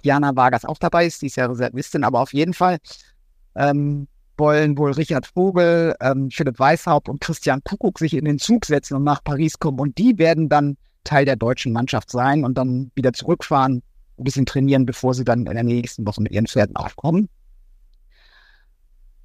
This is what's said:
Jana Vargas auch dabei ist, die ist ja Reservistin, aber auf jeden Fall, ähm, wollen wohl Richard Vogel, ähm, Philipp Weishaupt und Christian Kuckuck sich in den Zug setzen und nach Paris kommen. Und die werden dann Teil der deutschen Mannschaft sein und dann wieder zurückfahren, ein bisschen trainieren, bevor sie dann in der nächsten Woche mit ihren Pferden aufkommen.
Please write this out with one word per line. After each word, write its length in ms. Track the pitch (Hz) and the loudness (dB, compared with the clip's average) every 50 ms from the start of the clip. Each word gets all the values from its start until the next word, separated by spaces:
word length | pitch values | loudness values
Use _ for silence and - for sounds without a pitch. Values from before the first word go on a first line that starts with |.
| - | 0
Jana 320 | 143 139 143 147 143 131 | 0 2 2 2 0 2
Vargas 300 | 131 127 131 123 117 - | 4 2 4 2 0 -4
auch 140 | - 151 - | -4 -6 -2
dabei 260 | - 170 - 170 175 | -2 0 2 2 2
ist, 160 | 170 - - | 2 -2 -6
die 60 | - 135 | -10 -8
ist 80 | - | -4
ja 100 | - 127 | -2 -2
Reservistin, 580 | 120 127 117 123 120 117 127 123 - - 156 131 | -2 -2 -2 -4 -4 -4 -6 -10 -6 -4 -2 0
aber 180 | 113 131 120 | 0 2 0
auf 120 | 135 - - | -2 0 0
jeden 220 | 139 156 175 175 | -2 0 0 0
Fall, 240 | - 180 180 180 156 _ - - - - _ _ _ _ _ _ _ _ _ - | 0 0 0 0 -2 _ -14 -20 -20 -20 _ _ _ _ _ _ _ _ _ -6
ähm, 520 | - 139 143 143 147 143 143 143 143 139 - _ _ _ _ _ - | -2 0 0 2 0 0 -2 -4 -6 -8 -12 _ _ _ _ _ 0
wollen 400 | 151 151 151 151 156 151 143 139 | 2 2 4 4 2 2 2 0
wohl 140 | 151 143 | 0 -2
Richard 340 | 135 151 160 - 160 135 - | 0 -2 -2 -2 -2 -4 -4
Vogel, 680 | - - 180 185 196 185 180 175 170 170 170 165 165 - - | -4 -2 0 0 2 2 2 4 4 4 4 2 0 -2 -2
ähm, 300 | - 131 135 135 135 131 | -2 -2 0 0 -2 -4
Philipp 280 | - - 156 135 117 - | -4 -4 -4 -4 0 2
Weishaupt 500 | 135 143 165 - - 175 156 147 - - | 2 2 2 2 0 0 0 0 0 -2
und 100 | 143 143 | -10 -8
Christian 440 | - - 156 - - 151 131 143 - | -6 -6 -8 -4 -2 -2 -2 -2 -2
Kuckuck 340 | - 202 - - 190 - - | -8 -8 -2 -2 -2 -2 0
sich 160 | 160 151 170 | -4 -2 -2
in 100 | 135 156 | 0 0
den 120 | 151 147 135 | 0 -2 -2
Zug 260 | - - 233 233 - | 2 2 0 0 2
setzen 320 | - 151 143 - - 143 | 0 -2 -2 -2 -2 -4
und 80 | 135 143 | -2 0
nach 200 | 147 147 - - | 0 0 -2 -2
Paris 360 | 151 147 139 160 160 - - | -6 -2 0 -2 -2 -2 -2
kommen. 200 | - 156 139 123 | -4 -4 -2 -2
Und 180 | 151 143 - - | -4 -4 -2 2
die 200 | 202 254 233 190 | 2 2 4 4
werden 300 | 160 160 165 156 160 139 | 4 4 4 2 2 2
dann 300 | 151 147 147 143 139 - _ _ _ _ - | 4 2 2 2 -2 -6 _ _ _ _ -8
Teil 220 | - - 139 139 | 0 2 2 4
der 100 | 135 131 | 4 2
deutschen 380 | 107 113 117 127 - - 127 113 | 0 0 -2 -2 -2 -2 -4 -2
Mannschaft 360 | 117 123 - - 110 - - | -2 -2 -2 -2 -4 -4 -4
sein 340 | - 120 123 135 143 156 143 | -4 0 0 2 2 2 0
und 120 | 127 127 135 | 0 0 -2
dann 340 | 127 127 123 127 135 123 - | -2 -2 -2 -2 -4 -6 -6
wieder 160 | - 123 127 | 0 0 0
zurückfahren, 680 | 120 - - - 175 - - - 160 139 131 135 131 123 - _ _ - - _ - - | 0 -2 -2 -2 -2 -2 -2 0 2 2 2 2 0 -2 -4 _ _ -20 -20 _ -16 -8
ein 60 | 127 | -6
bisschen 220 | 135 - 135 131 | -4 0 0 -2
trainieren, 400 | - - 139 135 139 139 135 131 | 0 0 0 2 4 4 4 2
bevor 280 | 120 123 - - 127 127 | 0 -2 -2 -2 -2 -2
sie 120 | 127 123 | 0 0
dann 220 | 120 117 120 117 - | 0 0 0 0 -4
in 60 | - | -4
der 100 | 117 117 | -2 -2
nächsten 420 | 120 120 120 120 117 - - 107 | 0 0 -2 -2 -6 -8 -8 -6
Woche 160 | 101 104 - | -6 -4 -4
mit 100 | 104 - | -4 -2
ihren 160 | - 101 113 - | 0 -2 -2 0
Pferden 300 | - 117 104 - - - | 2 0 0 0 -2 -6
aufkommen. 500 | - - - - - 151 160 190 214 - _ _ _ _ - - - _ - _ _ _ _ _ _ _ _ _ _ _ _ _ _ _ _ _ _ _ _ _ _ _ _ _ - - _ _ - | -8 -8 -10 -6 -2 0 0 0 0 -2 _ _ _ _ -20 -20 -20 _ -20 _ _ _ _ _ _ _ _ _ _ _ _ _ _ _ _ _ _ _ _ _ _ _ _ _ -20 -20 _ _ -20